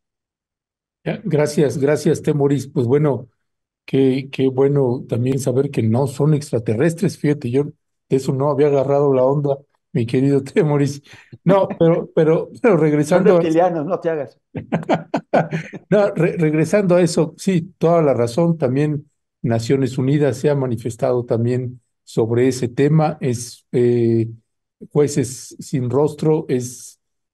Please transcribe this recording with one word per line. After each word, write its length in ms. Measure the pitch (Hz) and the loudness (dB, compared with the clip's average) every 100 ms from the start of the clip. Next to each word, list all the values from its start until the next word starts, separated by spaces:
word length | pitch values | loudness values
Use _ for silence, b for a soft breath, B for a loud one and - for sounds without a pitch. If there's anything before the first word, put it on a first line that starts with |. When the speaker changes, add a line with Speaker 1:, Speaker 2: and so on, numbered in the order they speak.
| _ _ _ _ _ _ _ _ _ _ | _ _ _ _ _ _ _ _ _ _
Speaker 1:
Ya, 160 | 156 - | -8 -8
gracias, 540 | 202 147 147 170 143 120 | -4 -2 0 0 -2 0
gracias, 460 | 139 147 170 139 | 0 0 0 -2
Temoris. 440 | - 151 139 139 - | -2 0 0 0 -4
Pues 200 | - 117 | -4 0
bueno, 420 | 143 151 127 - _ _ _ _ _ | 2 2 -2 -8 _ _ _ _ _
qué, 440 | - 135 135 131 131 | -4 0 2 0 -4
qué 160 | - 135 | -2 -2
bueno 560 | 127 139 143 127 123 - | 2 2 2 0 -2 -4
también 300 | 117 127 135 | -4 -2 -2
saber 320 | 131 123 143 | -2 -2 -2
que 120 | 135 | -2
no 240 | 113 117 143 | 0 0 0
son 260 | - 147 | 0 0
extraterrestres. 840 | 147 - 117 113 107 165 165 170 160 | 0 -2 -4 -2 0 0 0 -4 -2
Fíjate, 320 | 147 147 120 | -2 -2 -2
yo 140 | 127 | -2
de 80 | - - _ _ - | -2 -6 _ _ -4
eso 240 | 135 131 | -2 -2
no 180 | 131 147 | -2 0
había 180 | 139 147 | 2 2
agarrado 440 | 139 131 143 143 | 2 2 2 2
la 120 | 131 | 2
onda, 340 | 127 147 143 139 _ _ _ | 2 2 -2 -4 _ _ _
mi 120 | - 117 | -4 0
querido 360 | 127 135 139 | 0 2 0
Temoris. 600 | 139 - 156 147 139 143 B B B B | 0 0 2 2 0 -4 B B B B
No, 240 | - 196 190 196 | 2 2 2 2
pero, 320 | 165 175 - | 2 2 -2
pero, 360 | - 156 160 - - | 0 2 2 -2 -2
pero 140 | 240 | 2
Speaker 2:
Son 60 | 170 | 2
Speaker 1:
regresando 560 | 156 147 151 180 180 180 | 2 2 2 2 4 4
a 40 | |
Speaker 2:
reptilianos, 460 | 170 160 180 165 147 | 4 2 2 0 -4
no 140 | 180 | -4
te 100 | 170 | -4
hagas. 300 | 160 131 _ _ | -6 -8 _ _
Speaker 1:
<laughs> 1400 | - - 165 - - - - - 247 156 165 - - - | -14 -6 -6 -2 -4 -2 -8 -2 -2 -2 -6 -10 -12 -2
No, 220 | 202 208 | 2 2
re-, 220 | - 175 - | 0 -2 0
regresando 580 | 156 156 160 208 190 175 | 0 0 0 0 2 4
a 60 | |
eso, 320 | 175 175 160 - | 2 2 -2 -2
sí, 380 | - 180 - - | -2 -2 -2 -2
toda 240 | 160 170 | 2 4
la 120 | 151 | 2
razón. 440 | 120 117 170 170 165 | 2 0 0 0 0
También 500 | 127 131 151 147 - _ _ _ | 0 0 -2 -4 -8 _ _ _
Naciones 540 | - 113 113 135 131 127 | -2 -2 0 0 -2 -2
Unidas 420 | 127 147 143 113 | 0 2 0 0
se 120 | 147 | -2
ha 60 | 143 | 0
manifestado 680 | 127 113 120 117 131 123 | -2 -4 -6 -4 -2 -2
también 560 | 120 117 120 127 127 127 _ _ | -2 -2 0 -2 -4 -12 _ _
sobre 460 | - - 113 120 131 | -8 -2 0 2 0
ese 200 | 127 123 | 0 -4
tema. 480 | 120 143 156 151 - | 0 2 2 2 -2
Es... 460 | 135 117 - - _ | -4 -4 -8 -18 _
Eh, 580 | 127 120 120 117 113 113 113 _ _ _ _ - | 0 2 2 2 0 -2 -8 _ _ _ _ -6
Jueces 640 | 151 143 143 135 131 - - | 0 0 0 -4 -6 -16 -18
Sin 320 | - 131 123 | -8 -6 -2
Rostro, 560 | 127 147 151 156 156 160 | 0 0 0 0 0 0
es, 520 | 127 120 - - - _ _ _ | -4 -4 -12 -20 -20 _ _ _